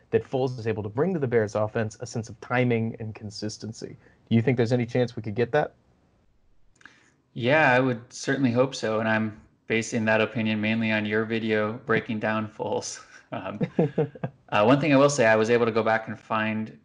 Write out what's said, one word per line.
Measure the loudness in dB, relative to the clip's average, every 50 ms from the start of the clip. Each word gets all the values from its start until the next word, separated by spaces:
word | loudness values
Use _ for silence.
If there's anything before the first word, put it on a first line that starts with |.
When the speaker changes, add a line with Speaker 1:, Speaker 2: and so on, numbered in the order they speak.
| _ _
Speaker 1:
that | -2 -2 0
Foles | -2 -2 -2 -2 -2 -4 -6
is | -6 -4
able | -4 -4 -6
to | -6
bring | -4 -2 -2 -2 -2
to | -2
the | -2 0
Bears | 0 0 0 0 0
offense | -2 -2 -2 -2 -4 -4 -4 -6 -10
a | -14
sense | -10 -8 -8 -8 -8
of | -12 -16
timing | -8 -4 0 0 2 2 2 0 -2 -4 -6 -8
and | -10 -12 -12
consistency. | -12 -12 -14 -10 -10 -8 -10 -8 -10 -10 -12 -12 -12 -14 -14 -16 -18 _ _ _ _ _ 0
Do | 2
you | 2
think | 4 4 2 2
there's | 2 2 0
any | 0 0
chance | -2 -2 -2 -2 -2 -4
we | -8
could | -10 -6 -4
get | -2 -2 0
that? | 0 0 0 -2 -4 _ _ _ _ _ _ _ _ _ _ _ _ _ _ _ _ _ _ _ _ _ -20 -20 _ _ _ _ _ _ _ _ -8
Speaker 2:
Yeah, | -4 0 2 4 4 6 6 6
I | 4
would | 4 2 0 -4 -6 -12
certainly | -16 -8 -4 -4 0 0 2 2
hope | 4 2 2 2 0
so. | -4 -4 -2 0 0
And | 0 2
I'm | 2 0 0 -2 -6 -10 -16 _ _ _ _ -2
basing | -2 0 0 -2 -2 0 2
that | 4 4 4
opinion | 4 2 0 -2 -2 0 0 0
mainly | 0 0 0 0 0 0
on | 0 0 0
your | 0 0 0 0
video | -2 -2 -2 0 0 0 0 0 0 -4 -6 -2
breaking | 0 0 0 0 -2 -4 -4
down | -2 -2 -2 -2 -4 -6
Foles. | -8 -8 -6 -4 -4 -4 -4 -6 -10 -14 -16 -20 -20 -20 -16 _
Um, | -12 -10 -10 -10 -6 -6 -6 -4 0 0
Speaker 1:
<laughs> | -2 0 0 -2 -4 -4 -4 -8 -12 -12 -12 _ _ -2
Speaker 2:
uh, | 2 4 4
one | 6 4 4
thing | 4 4 4
I | 6
will | 6 4
say, | 4 4 4
I | 4 6
was | 4 4 4
able | 4 4 2
to | 2
go | 2 2 2
back | 2 0 0 -2 -6
and | -10 -12
find | -8 -4 -2 -2 0 -2 -2 -4 -6 -8 -12 -16 _